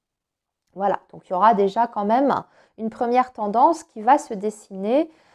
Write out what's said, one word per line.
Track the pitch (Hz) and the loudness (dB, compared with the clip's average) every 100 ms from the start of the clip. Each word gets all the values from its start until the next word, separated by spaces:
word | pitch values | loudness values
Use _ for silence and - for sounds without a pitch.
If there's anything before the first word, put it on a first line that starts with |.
| _ _ _ _ _ _ _ 180 | _ _ _ _ _ _ _ -6
Voilà, | 196 185 - | -4 -4 -8
donc | 165 - | -20 -8
il | |
y | 180 | 2
aura | 208 214 | 4 4
déjà | 196 196 233 | 2 0 -4
quand | 226 208 | -4 -2
même | 226 277 175 170 _ _ - | 0 0 -2 -6 _ _ -12
une | 220 | -10
première | 226 240 247 247 | -6 -2 0 -2
tendance | - 208 214 294 320 | -4 -4 2 2 2
qui | - - | -6 -6
va | 214 294 | 2 2
se | 294 208 | 2 -6
dessiner, | 202 214 - 190 196 262 320 _ _ | -6 -8 -14 -8 -2 0 -2 _ _